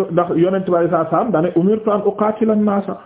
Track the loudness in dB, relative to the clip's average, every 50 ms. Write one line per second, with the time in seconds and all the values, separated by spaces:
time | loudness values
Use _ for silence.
0 | 2 2 0 -2 0 0 2 2 2 2 2 -2 -2 0 0 0 0 0 0 0
1 | 0 0 0 0 0 0 0 0 0 0 0 2 2 2 0 0 0 -2 -2 0
2 | 0 -2 0 0 -2 -2 0 0 0 0 2 2 2 2 0 -2 -2 -6 -10 -12
3 | -12